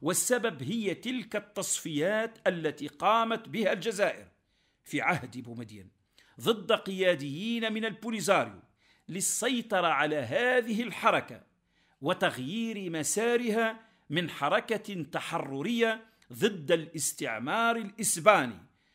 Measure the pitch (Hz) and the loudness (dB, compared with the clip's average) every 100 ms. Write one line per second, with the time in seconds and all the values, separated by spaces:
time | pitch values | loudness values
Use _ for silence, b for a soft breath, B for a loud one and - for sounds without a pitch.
0 | 143 180 - 247 220 151 131 226 202 160 | -2 0 2 2 0 -4 -6 -2 -2 -4
1 | 233 254 190 208 202 - 185 - - 143 | -4 -6 -4 -8 -8 -8 -4 -4 -4 -2
2 | 170 214 226 220 196 180 156 - 147 - | 0 0 -2 -2 -2 0 -2 -4 -10 -2
3 | 180 226 226 226 220 170 196 214 165 185 | 2 4 2 -2 -4 -2 0 0 -2 0
4 | 185 104 101 _ _ _ _ _ - 143 | 0 0 -12 _ _ _ _ _ -6 -2
5 | 120 175 123 120 120 117 113 107 92 _ | 2 0 -2 -12 -12 -12 -14 -16 -20 _
6 | _ b b b 120 220 180 214 - 190 | _ b b b 0 0 2 0 0 0
7 | 185 170 143 139 220 233 220 214 220 190 | 2 2 0 -6 -4 -2 -2 -2 -4 -6
8 | 233 220 165 180 113 92 - _ b b | -6 -4 4 4 4 -6 -20 _ b b
9 | b 170 - - 233 247 226 196 170 139 | b -4 -2 0 0 0 0 2 4 4
10 | 151 151 120 165 247 254 226 214 240 - | 2 0 0 0 2 2 2 -2 -2 0
11 | 226 165 - 110 - _ _ _ _ - | 2 2 0 -12 -20 _ _ _ _ -6
12 | 139 180 180 127 127 214 226 214 185 160 | -2 2 2 0 -4 -4 -4 -4 -4 -4
13 | 151 202 233 240 240 214 226 226 b b | -2 0 2 2 2 2 0 -2 b b
14 | b 151 165 - 143 202 220 214 214 190 | b -2 -2 -2 2 2 0 -4 -4 -8
15 | 143 160 - 165 139 135 165 233 226 220 | -6 -6 -4 -6 -4 -4 -2 2 2 0
16 | b b b 120 202 190 143 170 156 156 | b b b 0 0 0 2 2 0 -6
17 | 135 - 139 110 123 202 233 233 202 - | -4 -4 -4 -4 -2 0 2 0 -4 -4
18 | 214 170 165 196 127 92 - _ _ | -2 4 8 8 6 -4 -18 _ _